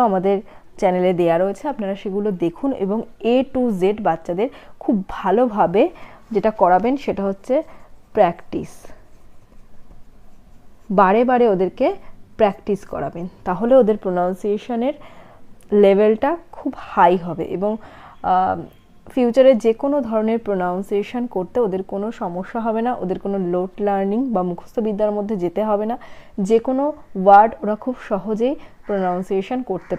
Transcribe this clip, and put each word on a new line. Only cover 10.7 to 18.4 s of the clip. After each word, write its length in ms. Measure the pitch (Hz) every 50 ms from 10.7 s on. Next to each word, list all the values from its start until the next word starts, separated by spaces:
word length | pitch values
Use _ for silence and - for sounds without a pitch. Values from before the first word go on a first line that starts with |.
| - - - - 202 202
বারে 240 | 196 185 196 226 247 247
বারে 160 | 254 240 240 226 196
ওদেরকে 320 | 180 190 180 - - 254 339 403 - - - - - - - - -
প্র্যাকটিস 420 | 220 202 196 - - - 202 190 - -
করাবেন, 320 | - 165 147 135 - 170 180 190 - - -
তাহলে 260 | 185 180 170 220 240 269 262
ওদের 140 | 240 202 214 208 -
প্রনাউন্সিয়েশনের 880 | 190 180 175 180 180 190 185 - 208 202 214 - - 240 226 240 277 302 - - - - - - - - - - - - - - - 208 208 202
লেভেলটা 460 | 196 196 196 214 214 220 220 - 180 339 339 - - -
খুব 160 | - - 285 254 - - -
হাই 240 | - - 180 175 185 190 170
হবে 180 | 180 156 165 - - -
এবং, 160 | 175 196 208 220 220 - - - - - - - - - -
আহ, 260 | 185 185